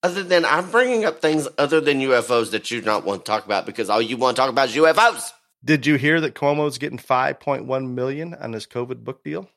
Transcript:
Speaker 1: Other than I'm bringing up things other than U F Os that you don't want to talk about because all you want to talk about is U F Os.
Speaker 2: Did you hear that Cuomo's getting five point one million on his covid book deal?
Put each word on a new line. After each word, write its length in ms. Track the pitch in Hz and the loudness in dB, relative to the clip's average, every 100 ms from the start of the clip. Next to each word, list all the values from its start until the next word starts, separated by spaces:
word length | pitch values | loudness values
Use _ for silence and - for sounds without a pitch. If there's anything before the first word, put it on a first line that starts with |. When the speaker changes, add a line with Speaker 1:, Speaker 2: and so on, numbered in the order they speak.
Speaker 1:
Other 200 | 180 180 | -2 -4
than 220 | 185 180 156 | 0 2 4
I'm 240 | 147 180 | 0 2
bringing 360 | 233 254 240 208 | 0 2 2 0
up 160 | - | 0
things 260 | 156 156 147 - | 0 0 -2 -2
other 200 | 139 160 | 2 2
than 220 | 147 139 | 2 0
U 140 | 135 127 | 2 2
F 160 | 113 | 2
Os 180 | 120 110 | 0 0
that 220 | 107 - | -4 -4
you 100 | 120 | -6
don't 240 | 104 107 87 | 0 0 0
want 180 | 98 | -6
to 60 | - | -2
talk 160 | 107 101 | -4 -2
about 220 | 101 - | -4 -4
because 200 | 101 101 | -6 -2
all 120 | 107 | 0
you 160 | 117 120 | 0 0
want 180 | 127 120 | 0 2
to 60 | |
talk 80 | 131 | 0
about 200 | 127 131 | 2 0
is 60 | 120 | 4
U 120 | 160 | 4
F 100 | 160 | 6
Os. 340 | 233 208 - - _ _ | 4 2 -10 -16 _ _
Speaker 2:
Did 220 | 123 151 143 | 0 2 4
you 100 | 147 | 2
hear 240 | 139 165 | 2 0
that 120 | 156 | 0
Cuomo's 460 | - 143 147 147 127 | -2 0 0 -2 -4
getting 180 | 147 120 | -8 -8
five 420 | - 127 135 143 | -2 0 0 -2
point 260 | - 139 123 | -4 -4 -2
one 280 | 131 131 | -6 -4
million 400 | 123 127 139 165 | -6 -6 -6 -10
on 180 | 165 - | -10 -10
his 140 | 113 - | -10 -10
covid 380 | 120 123 127 | -8 -8 -8
book 200 | 113 131 | -12 -12
deal? 240 | - 156 190 | -10 -10 -10